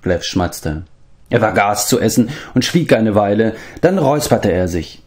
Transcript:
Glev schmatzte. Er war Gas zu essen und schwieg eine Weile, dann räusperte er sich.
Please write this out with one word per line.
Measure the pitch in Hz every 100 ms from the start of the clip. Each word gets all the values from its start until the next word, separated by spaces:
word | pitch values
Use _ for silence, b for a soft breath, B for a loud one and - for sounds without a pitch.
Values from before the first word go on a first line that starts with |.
Glev | - 87
schmatzte. | - - 87 - - 78 - - - - -
Er | 120
war | 110
Gas | 110 101 104 -
zu | 123
essen | 113 110 117 B B
und | - -
schwieg | 175 147
eine | 123 110 104
Weile, | 101 104 110 107 B B
dann | 165 190
räusperte | 143 147 143 117 104
er | 87 92
sich. | 85 80 -